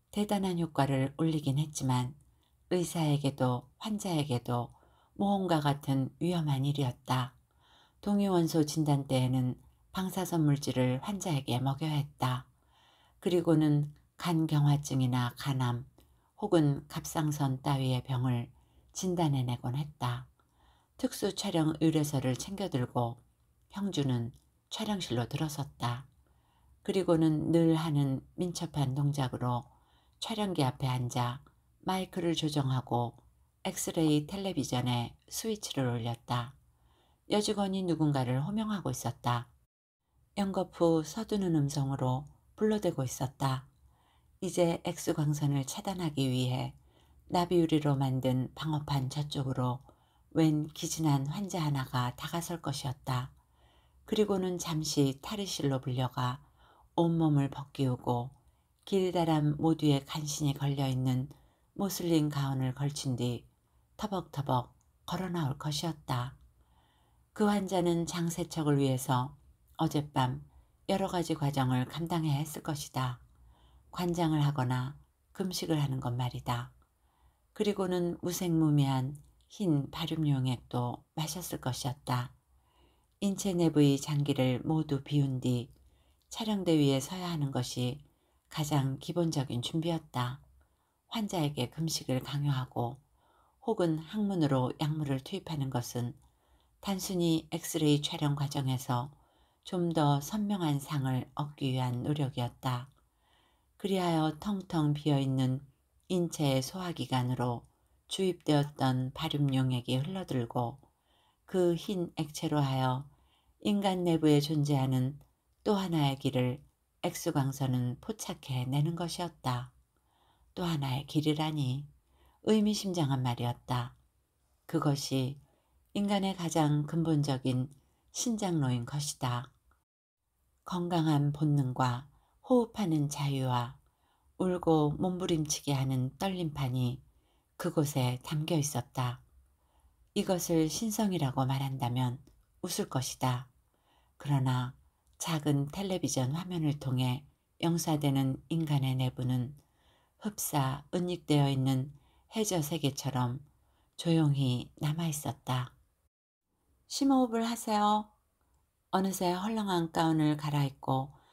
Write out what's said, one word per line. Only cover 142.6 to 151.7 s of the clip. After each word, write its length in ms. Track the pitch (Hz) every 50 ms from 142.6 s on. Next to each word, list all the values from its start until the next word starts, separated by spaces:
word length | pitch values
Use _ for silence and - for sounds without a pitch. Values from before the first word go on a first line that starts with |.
웃을 280 | - 185 - - 202 -
것이다. 580 | - 135 123 - - - - 127 123 123 127 - _ _ _ _ _ _ _ _ _ _ _ _ _ -
그러나 580 | - 139 143 139 127 131 127 127 127 127 - - _ _ _ _ _ _ _ -
작은 500 | - 170 165 151 151 151 143 143 143 143
텔레비전 640 | - 190 202 190 185 180 175 139 - 135 127 123 143
화면을 460 | 165 185 180 180 170 156 147 143 147
통해 460 | - 135 127 127 127 127 123 143 - - _ _ _ _ _ -
영사되는 800 | - 170 170 170 170 170 156 147 147 143 135 135 135 131 131 - - -
인간의 460 | 165 165 165 151 147 139 131 131 131
내부는 600 | 127 131 127 - - 127 123 127 127 123 117 - - _ _ _ _ _ _ _ _ _ _ _ _
흡사 640 | - 214 208 - - - - 147 135 131 135 139 - - -
은닉되어 560 | 180 175 180 180 170 - - 151 147 143 139
있는 440 | 139 131 131 131